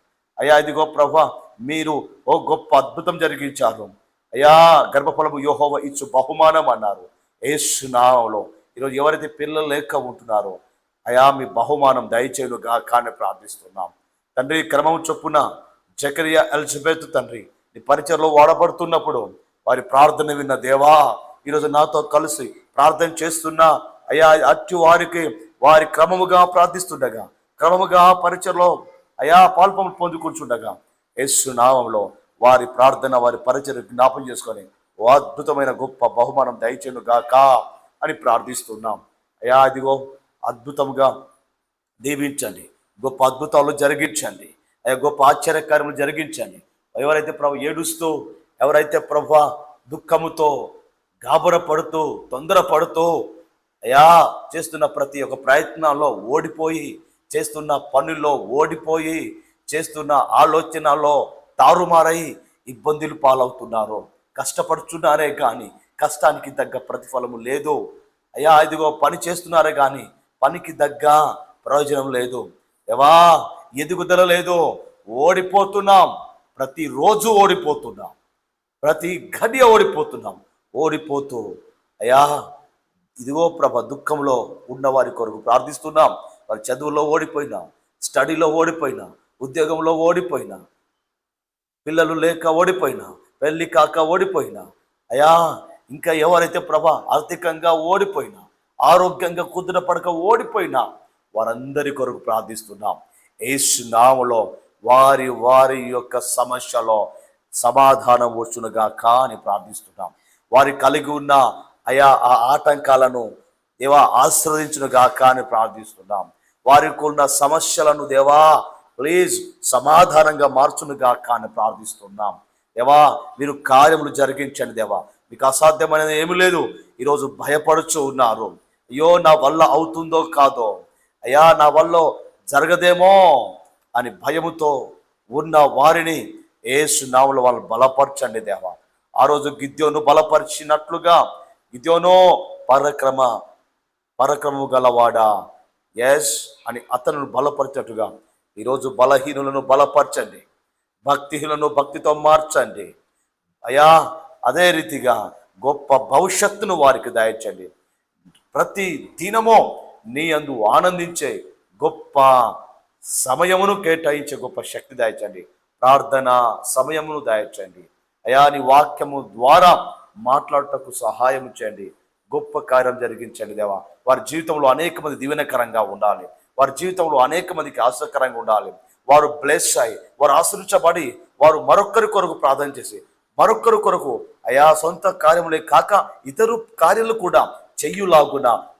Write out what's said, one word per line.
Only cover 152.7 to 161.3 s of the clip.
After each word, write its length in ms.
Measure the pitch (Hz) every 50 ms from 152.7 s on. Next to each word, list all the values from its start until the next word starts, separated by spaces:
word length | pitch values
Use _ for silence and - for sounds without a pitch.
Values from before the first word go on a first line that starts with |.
| 95 104 92 82 - _ _ _ _ _ _ _ _ _ _ _ _ _ -
అయ్యా, 240 | 117 131 143 151 160 160 160 143 - - - - - _ _ -
అదే 220 | 123 135 165 180 180
రీతిగా 460 | 165 160 156 - 143 127 117 123 117 110 101 - - - _ _ _ 95 110
గొప్ప 300 | 139 143 143 - - 139
భవిష్యత్తును 800 | 131 - - 135 147 185 185 - - 202 190 196 - - 196 180
వారికి 360 | 156 139 135 123 - - 123
దయచండి. 560 | - 113 110 - - - - 104 92 95 90 85 _ _ _ _ _ _ _ _ _ _ _ 90 _ _ _ _ -
ప్రతి 340 | 185 202 208 - 202 196 180 160 - - - _ -
దినము 380 | 165 202 214 226 220 226 220 190 143 - - - - - - _ _
నీ 180 | 110 123 143 160
యందు 280 | 165 156 151 151 139 131 113 104
ఆనందించే 640 | 107 127 156 170 185 180 175 170 165 170 - 151 127